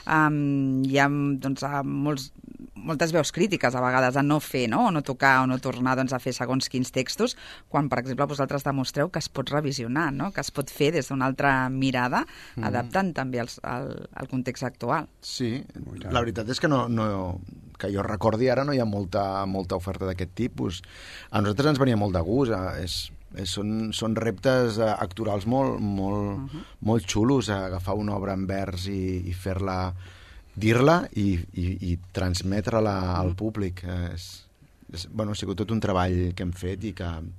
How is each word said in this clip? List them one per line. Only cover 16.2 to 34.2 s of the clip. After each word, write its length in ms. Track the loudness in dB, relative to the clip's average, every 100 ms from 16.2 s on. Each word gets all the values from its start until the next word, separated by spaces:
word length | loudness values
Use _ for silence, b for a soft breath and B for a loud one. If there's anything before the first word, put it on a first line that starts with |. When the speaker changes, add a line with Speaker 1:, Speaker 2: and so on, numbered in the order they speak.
Speaker 2:
veritat 260 | 0 -2 -4
és 100 | 0
que 80 | 2
no, 180 | 2 2
no, 540 | 0 0 -2 -4 -6 -10 -16 -18 -8
que 140 | -4
jo 100 | -2
recordi 440 | -2 0 2 4 4
ara 140 | 4
no 80 | 2
hi 60 | 2
ha 60 | 0
molta, 600 | 0 -2 0 0 0 -2
molta 300 | -2 -2 -2
oferta 300 | -2 -4 -4
d'aquest 280 | -4 -4
tipus. 480 | -4 -4 -2 -4 -4 -10 B B B B
A 100 | 2
nosaltres 260 | 2 4 4
ens 100 | 4
venia 180 | 4 4
molt 160 | 2
de 80 | 2
gust, 300 | 2 2 2
eh, 300 | 0 -2 -4
és, 280 | -4 -6 -8 -12 -16 -10
és, 140 | -6
són, 420 | -4 -2 -2 -2
són 240 | -2 0 0
reptes, 600 | 0 0 2 4 4 2
eh, 60 | 2 2
actorals 460 | -2 -4 -2 0 2
molt, 320 | 2 2 0
molt, 560 | 0 0 0 0 -2 -4
Speaker 1:
Mhm. 220 | -6 -10 -14 B
Speaker 2:
molt 240 | 2 2 2
xulos, 440 | 2 4 4 2
eh, 40 |
agafar 420 | -2 -2 -4 -2 -2
una 200 | -2 -2
obra 180 | -2
en 120 | -2 -2
vers 400 | -2 -4 -4 -4
i, 360 | -2 -2 -2 -4
i 60 |
fer-la, 600 | -6 -4 -2 -2 -2 -2 -4 b b b b b 0
dir-la 540 | 4 6 8 6 2 0
i, 180 | 2 2 -2
i, 380 | -2 -2 -2 -2
i 60 | -2 -4
transmetre-la 1040 | -2 0 0 0 -2 0 2 2 2 0 0
al 120 | 0
Speaker 1:
Mhm. 60 | 0
Speaker 2:
públic. 480 | -4 -2 -4 -4
Eh, 280 | -6 -4 -4
és, 320 | -6